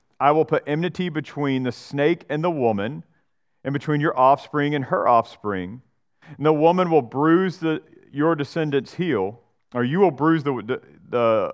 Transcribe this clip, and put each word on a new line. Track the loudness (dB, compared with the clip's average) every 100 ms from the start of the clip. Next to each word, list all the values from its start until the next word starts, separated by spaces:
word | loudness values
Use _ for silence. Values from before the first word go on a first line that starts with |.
| _ _
"I | 2
will | 4
put | 2 -2 -2
enmity | -4 -4 -4 -6
between | -6 -8 -6 -4 -2
the | -4
snake | -8 -8 0 0 0 -4
and | -4
the | -4
woman, | 0 0 0 -4 -8 -16 _ _ _ _ _
and | -6
between | -6 -2 0
your | 0 4
offspring | 4 4 0 -4 -2
and | -2 -2
her | 0 4
offspring. | 2 2 -8 -6 -6 -8 -12 _ _ _ _ -20 -2
And |
the | 0
woman | 4 4 4 4
will | 2
bruise | 2 0 2 2 0 -2
the, | -4 -4 -8 -20 _
your | -2 0
descendant's | 0 -4 -4 -2 -2 -2
heel," | -4 -2 -2 -2 -8 _ _ _
or | -4
"You | -2 2
will | 2
bruise | 2 0 0
the, | -2 -6
the, | -6 -8 -8 -20 -6
the | 0 2 2 0